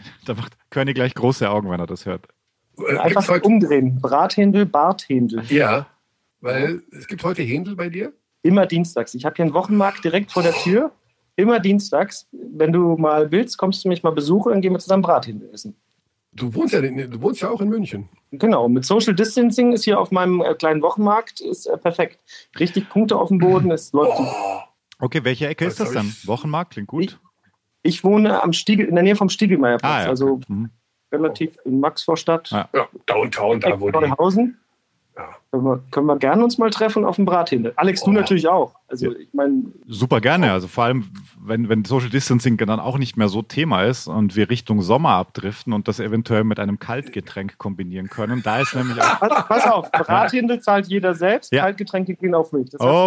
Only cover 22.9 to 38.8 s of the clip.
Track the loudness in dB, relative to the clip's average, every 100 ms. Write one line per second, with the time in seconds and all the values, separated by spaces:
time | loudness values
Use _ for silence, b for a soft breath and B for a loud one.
22.9 | 0 2 2 2 4 4 4 4 0 -2
23.9 | 2 2 2 -2 -4 -6 -8 -12 _ _
24.9 | -6 -4 -2 -2 -2 -4 -4 -6 -4 -4
25.9 | -4 -6 -8 -6 -4 -4 -6 -6 -12 -10
26.9 | -6 -6 -8 _ _ _ _ _ _ -2
27.9 | 0 4 4 4 2 0 -2 0 0 2
28.9 | 4 4 4 0 0 2 2 2 2 0
29.9 | 0 0 0 0 0 -4 -6 -6 -10 _
30.9 | _ _ -4 -2 -2 -8 -8 -4 0 0
31.9 | -2 -2 -2 0 -2 -2 -6 -2 -4 -4
32.9 | -8 -4 -2 -2 -2 0 0 0 0 0
33.9 | 0 0 2 2 2 0 -2 _ _ _
34.9 | _ _ -20 -18 -20 _ -2 0 -2 -2
35.9 | -2 0 2 2 2 2 2 -2 0 0
36.9 | 0 0 0 2 2 0 -2 -2 0 0
37.9 | 2 2 2 4 2 4 2 0 -6